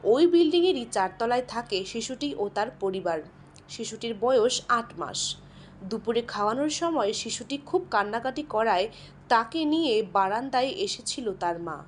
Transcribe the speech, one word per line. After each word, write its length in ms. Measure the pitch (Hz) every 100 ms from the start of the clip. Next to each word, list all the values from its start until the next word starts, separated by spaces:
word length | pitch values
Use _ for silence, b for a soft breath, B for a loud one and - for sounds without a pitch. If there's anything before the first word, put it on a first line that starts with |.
ওই 200 | 196 254 349
বিল্ডিংয়েরই 580 | 339 320 349 359 269 233
চারতলায় 600 | 214 185 - 233 247 247
থাকে 300 | 226 240 190 190
শিশুটি 440 | 233 226 262 294 269
ও 60 | 202
তার 200 | 202 226 247
পরিবার। 400 | 196 190 175 160 151 - - - -
শিশুটির 460 | - 220 220 233 208
বয়স 360 | 233 262 226 - -
আট 200 | 233 226 170
মাস। 220 | 143 - - - B B B B
দুপুরে 380 | 190 220 226 233 233
খাওয়ানোর 440 | - 208 247 302
সময় 400 | 302 339 311 202
শিশুটি 420 | 220 226 - 233 285 -
খুব 160 | 370 370
কান্নাকাটি 520 | 214 202 226 262 262
করায় 440 | 294 214 226 180 220 B B B -
তাকে 300 | 233 233 320 302
নিয়ে 280 | 320 311 214 196
বারান্দায় 580 | 196 190 214 269 254 269 -
এসেছিল 480 | 196 - - - 226
তার 240 | 190 175 170
মা। 180 | 170 151